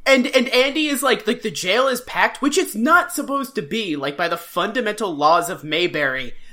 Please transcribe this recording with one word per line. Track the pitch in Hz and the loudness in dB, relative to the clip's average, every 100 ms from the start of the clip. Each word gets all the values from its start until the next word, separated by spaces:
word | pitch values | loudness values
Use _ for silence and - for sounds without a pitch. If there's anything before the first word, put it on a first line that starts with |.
| 262 | 2
and, | 262 247 | 4 4
and | 262 247 | 2 4
Andy | 247 269 285 302 | 2 2 0 0
is | 269 | 0
like, | 269 226 - | 2 2 0
like, | 233 | -2
the | 220 | -4
jail | 151 180 220 269 | -4 0 2 2
is | 247 | 0
packed, | - 175 220 - | -4 0 0 2
which | 285 339 | 0 0
it's | - 208 | -2 -2
not | 247 349 349 | 4 4 4
supposed | - 269 277 262 - | -4 -4 -4 -4 -6
to | |
be. | 147 220 202 147 | -4 -4 -4 -4
Like, | 139 143 | -4 -2
by | 170 | -2
the | 165 | -4
fundamental | - 180 196 247 214 208 208 147 | -6 -4 -2 -2 -4 -4 -6 2
laws | 147 175 170 | 4 4 2
of | 185 | -8
Mayberry, | 151 151 175 151 139 131 120 - - | -4 -2 -2 0 -2 -2 -6 -10 -12